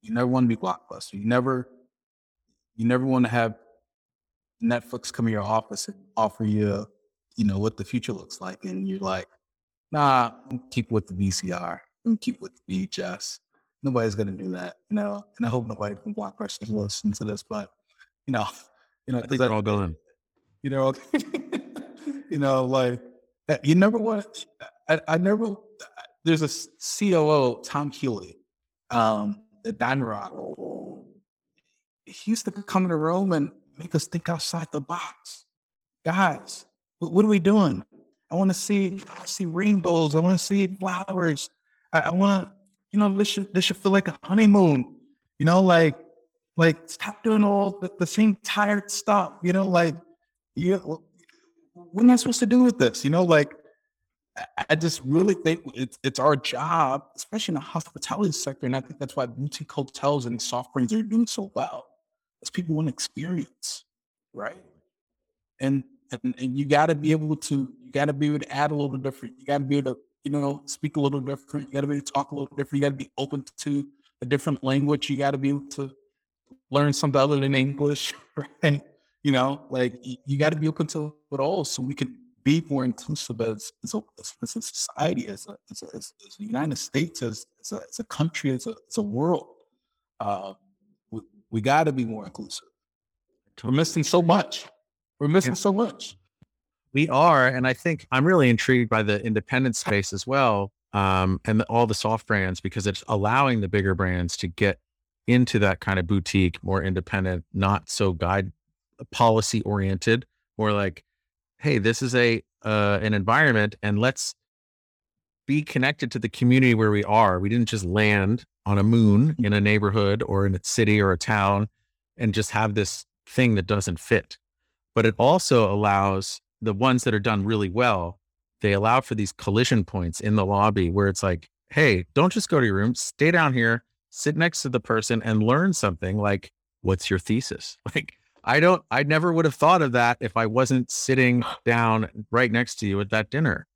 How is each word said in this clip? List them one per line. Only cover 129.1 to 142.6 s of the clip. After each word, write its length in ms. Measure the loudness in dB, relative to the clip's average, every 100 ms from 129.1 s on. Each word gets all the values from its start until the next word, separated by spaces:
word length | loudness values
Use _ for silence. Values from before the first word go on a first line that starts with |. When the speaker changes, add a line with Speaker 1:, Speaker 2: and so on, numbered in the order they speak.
Speaker 2:
these 180 | -4 -4
collision 520 | -4 -2 0 2 2
points 360 | 0 -4 -6 -4
in 160 | -2 0
the 80 |
lobby 460 | 2 2 2 2 0
where 180 | 2 0
it's 140 | 0
like, 260 | -2 -2 -6 _ _
"Hey, 360 | 2 4 2 0
don't 180 | 2 2
just 160 | 2 0
go 120 | 2
to 60 | 2
your 80 | 2
room, 180 | 0
stay 360 | -2 -6 0 2
down 240 | 4 2
here, 300 | 2 2 0 _ _ _
sit 260 | -6 -4 0
next 260 | 0 0
to 60 | -4
the 120 | -4
person 420 | -2 -2 0 -2
and 200 | 0 0
learn 300 | 4 4 2
something, 460 | 0 -2 -2 -4 -2
like, 340 | 0 -2 -4 _ _ _
what's 260 | -2 -2 0
your 100 | -2
thesis?" 600 | 0 -2 -2 -10 -12 -14 -8
<laughs> 80 |
Like, 200 | -8 -8 _ _ _
I 160 | 0 4
don't, 220 | 6 4 _
I 120 | -2
never 300 | 2 2 2
would 100 | 2
have 100 | 2
thought 280 | 4 4 6
of 100 | 4
that 240 | 4 2 2
if 140 | -2 0
I 100 | 0
wasn't 440 | 2 2 2 0
sitting 540 | -6 0 4 4 4 -2 -4 0
down 420 | 2 2 2 -2 -8 -4
right 200 | 0 2
next 260 | 0